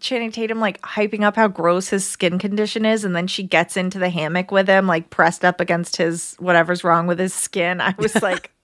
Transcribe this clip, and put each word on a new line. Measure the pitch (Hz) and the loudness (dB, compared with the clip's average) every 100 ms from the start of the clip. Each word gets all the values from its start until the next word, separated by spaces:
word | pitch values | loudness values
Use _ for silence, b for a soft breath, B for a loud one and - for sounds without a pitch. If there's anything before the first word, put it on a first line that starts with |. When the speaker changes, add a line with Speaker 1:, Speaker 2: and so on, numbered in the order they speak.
Speaker 1:
Channing | - 247 226 | -6 -4 -4
Tatum, | 226 226 226 | -4 -4 -2
like, | 208 185 | -2 -4
hyping | - - 208 208 | -6 -2 -2 0
up | 208 214 | 0 4
how | 214 | 2
gross | 175 170 180 185 | 2 2 2 0
his | 196 190 | -4 -4
skin | - 180 180 | -2 -2 0
condition | 202 208 214 214 220 | -2 -2 -2 0 0
is, | 220 | 0
and | 202 | 0
then | 175 185 | -2 -2
she | - | -6
gets | 190 165 170 196 | 0 0 0 -2
into | 185 190 | -4 -2
the | 180 | -4
hammock | 170 156 175 190 | -2 -2 -2 0
with | 196 196 | 2 4
him, | 190 190 | 4 4
like, | 165 - | 0 0
pressed | - 165 - | 2 2 4
up | 180 180 | 0 2
against | 175 175 170 - | 0 -2 -2 -2
his, | 170 170 - - | -2 -2 -8 -6
whatever's | 180 170 165 180 | 2 4 4 0
wrong | 180 165 175 | 2 2 2
with | 175 | 0
his | 190 | -2
skin, | - - 196 175 180 | -4 -4 -2 -2 0
I | 123 190 | -2 -2
was | 214 | -2
Speaker 2:
<laughs> | 214 | 0
Speaker 1:
like, | 202 175 - _ | 0 -4 -8 _